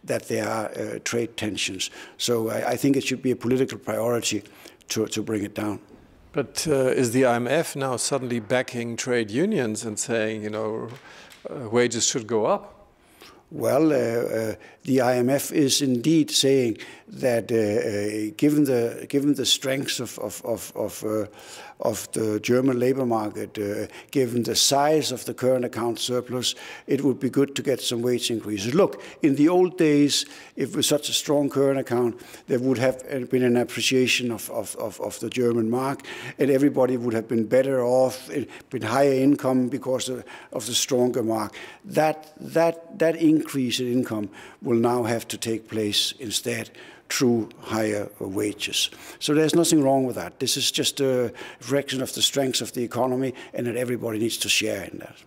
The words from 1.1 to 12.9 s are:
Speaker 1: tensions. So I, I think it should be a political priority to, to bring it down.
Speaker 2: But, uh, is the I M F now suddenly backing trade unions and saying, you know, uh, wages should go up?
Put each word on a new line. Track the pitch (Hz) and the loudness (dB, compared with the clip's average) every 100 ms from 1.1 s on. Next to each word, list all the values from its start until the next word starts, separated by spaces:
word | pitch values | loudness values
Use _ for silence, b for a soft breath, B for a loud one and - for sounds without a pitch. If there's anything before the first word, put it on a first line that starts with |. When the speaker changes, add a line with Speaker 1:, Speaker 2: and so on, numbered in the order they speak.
| 117 117 - | -2 -4 -4
Speaker 1:
tensions. | 107 95 - 92 - B B B | -6 -4 -6 -4 -8 B B B
So | - 120 110 | -2 0 0
I, | 113 120 | -2 -2
I | 123 | 0
think | 139 139 | 2 2
it | |
should | - 127 | 0 -2
be | 131 | -2
a | 120 | -2
political | 120 127 131 110 | 0 2 0 -2
priority | - 107 117 120 110 107 - B B B - | -6 -2 0 0 0 -4 -6 B B B -6
to, | - 107 | -2 -2
to | 110 | -2
bring | 107 107 | -4 -4
it | 101 101 | -4 -6
down. | 107 98 - - - - - | -6 -6 -12 -20 -20 -20 -8
Speaker 2:
But, | - 131 - 165 | -6 -4 -6 -2
uh, | 139 131 123 | 2 2 2
is | 123 | 2
the | 120 131 | 4 4
I | 117 | 4
M | 120 | 2
F | 147 156 147 | 0 0 -4
now | 135 120 | -4 -2
suddenly | - 139 123 120 | -2 -2 -2 -4
backing | 107 127 127 120 117 117 | 0 -2 0 -6 -6 -6
trade | - 123 110 | -2 0 0
unions | 113 190 214 120 107 | 0 0 0 0 -2
and | 113 104 | -6 -6
saying, | - 117 107 110 | -2 0 0 -4
you | 107 | -6
know, | 107 110 110 120 123 B B B B - | -4 -4 -4 -8 -14 B B B B -14
uh, | - 117 | -10 0
wages | 117 120 110 - | 2 2 2 -2
should | - 107 | -2 0
go | 113 113 | 0 2
up? | 202 - - - | 0 -4 -20 -20